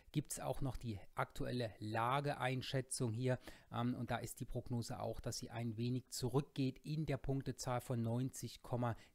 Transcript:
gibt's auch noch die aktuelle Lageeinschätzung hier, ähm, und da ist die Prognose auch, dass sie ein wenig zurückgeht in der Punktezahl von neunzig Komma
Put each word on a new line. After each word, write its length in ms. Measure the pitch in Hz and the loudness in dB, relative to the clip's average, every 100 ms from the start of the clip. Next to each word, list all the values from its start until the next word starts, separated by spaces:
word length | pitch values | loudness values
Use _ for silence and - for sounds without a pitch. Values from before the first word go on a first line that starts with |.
| - | -4
gibt's 260 | 147 - - | -2 2 4
auch 220 | 139 - | 4 2
noch 160 | 135 - | 0 0
die 220 | 113 101 - | -4 -4 -2
aktuelle 580 | - 131 - 127 123 117 - | 0 2 0 0 0 0 -2
Lageeinschätzung 1300 | 107 110 120 143 143 135 127 127 - 135 - - 123 | 0 2 4 4 2 2 0 0 0 0 0 0 0
hier, 260 | 110 127 123 - - - | 2 2 0 -2 -16 -6
ähm, 220 | 113 120 | 0 0
und 160 | 123 117 | 0 -2
da 60 | 113 | -2
ist 220 | 113 - | -4 -6
die 40 | |
Prognose 560 | 123 123 - 120 - 113 | -4 -4 -2 -2 -2 -4
auch, 200 | 110 113 | -4 -4
dass 180 | 120 - | -4 -6
sie 120 | - | -6
ein 260 | 113 117 107 | -4 -4 0
wenig 320 | 123 127 - | 0 0 -2
zurückgeht 680 | - 123 135 - - 131 - | -4 2 2 2 0 0 0
in 220 | 143 156 151 | -2 -2 0
der 100 | 135 | 0
Punktezahl 640 | - 135 131 - - 123 | 0 0 -2 -4 0 0
von 220 | - 120 | 0 0
neunzig 600 | 113 120 131 - 123 - | 2 2 0 -2 -8 -10
Komma 340 | - 120 120 107 - | -4 0 0 -2 -8